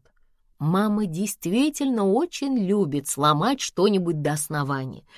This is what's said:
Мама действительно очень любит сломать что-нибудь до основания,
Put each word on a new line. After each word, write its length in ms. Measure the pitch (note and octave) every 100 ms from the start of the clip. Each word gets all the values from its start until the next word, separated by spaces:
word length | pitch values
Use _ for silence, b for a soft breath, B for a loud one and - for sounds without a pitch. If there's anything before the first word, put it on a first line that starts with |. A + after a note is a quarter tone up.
| _ _ _ _ _ -
Мама 480 | D3 F#3 G#3 G#3 G#3
действительно 960 | D#3 G3+ - E3+ G#3+ D4+ D4 C#4 A#3 G3
очень 500 | G#3+ F4 - C#4 C4
любит 500 | F#3 G#3 E3 C#3+ C#3+
сломать 540 | - D3 D3+ G#3 C#4
что-нибудь 600 | - - G3+ G3 E3+ D#3
до 120 | D3
основания, 720 | D3+ - D3+ C#3 C#3 C3 - -